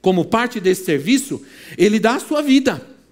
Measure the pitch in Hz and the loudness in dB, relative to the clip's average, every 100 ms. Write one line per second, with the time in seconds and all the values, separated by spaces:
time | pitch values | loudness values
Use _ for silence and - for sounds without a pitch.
0 | 185 185 156 226 240 226 185 185 - 147 | 2 0 0 -2 -2 -2 -2 -2 -2 -4
1 | 147 269 - 151 - - - - 196 214 | 0 -2 -2 -10 -12 -20 -20 0 2 4
2 | 220 254 - 294 294 269 262 151 - - | 0 -2 -2 -4 4 4 2 -4 -12 -20
3 | _ | _